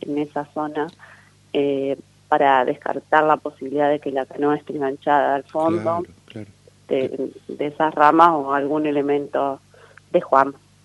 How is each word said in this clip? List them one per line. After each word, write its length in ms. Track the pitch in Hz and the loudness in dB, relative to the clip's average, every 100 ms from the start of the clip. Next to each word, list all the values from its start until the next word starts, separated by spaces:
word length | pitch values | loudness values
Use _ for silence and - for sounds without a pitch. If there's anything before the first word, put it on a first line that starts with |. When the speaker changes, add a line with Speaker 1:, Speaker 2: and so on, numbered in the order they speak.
Speaker 1:
en 180 | - 147 | -6 -4
esa 260 | 147 147 143 | -4 -6 -8
zona, 340 | - 151 151 156 - - - _ _ _ | -8 -6 -6 -8 -10 -20 -20 _ _ _
eh, 460 | 147 143 139 135 135 - _ - | -2 -2 -2 -4 -6 -10 _ -2
para 340 | 151 143 131 | 2 4 4
descartar 600 | 123 143 - 139 - 156 | 2 -2 -6 -8 0 2
la 140 | 156 147 | 4 2
posibilidad 520 | 147 - 135 143 143 | -2 -10 -6 -2 0
de 100 | 147 | 0
que 120 | 147 | -4
la 140 | 135 131 | -6 -6
canoa 300 | 139 147 147 | -2 -2 -2
esté 180 | - 151 | -4 -6
enganchada 600 | 135 139 - 143 135 139 | -6 -4 0 2 2 0
al 80 | |
fondo 380 | - 156 160 170 | -4 -2 0 0
Speaker 2:
Claro, 240 | 165 170 - - _ | -2 -4 -6 -14 _
claro. 200 | 110 104 - - _ - | -16 -16 -20 -20 _ -4
Speaker 1:
de, 440 | 139 131 135 131 - - | -2 -2 -6 -8 -10 -14
de 180 | - 147 | -8 -6
esas 260 | 147 156 156 | -2 -2 4
ramas 360 | 147 160 170 | 4 8 6
o 200 | 156 139 | 4 0
algún 320 | 139 139 151 151 | -2 0 -2 0
elemento 720 | 147 143 143 139 139 139 139 _ - - - _ | 0 0 -2 -2 -4 -4 -6 _ -20 -20 -20 _
de 100 | 175 | -2
Juan. 320 | - 135 139 139 _ _ | 2 2 2 0 _ _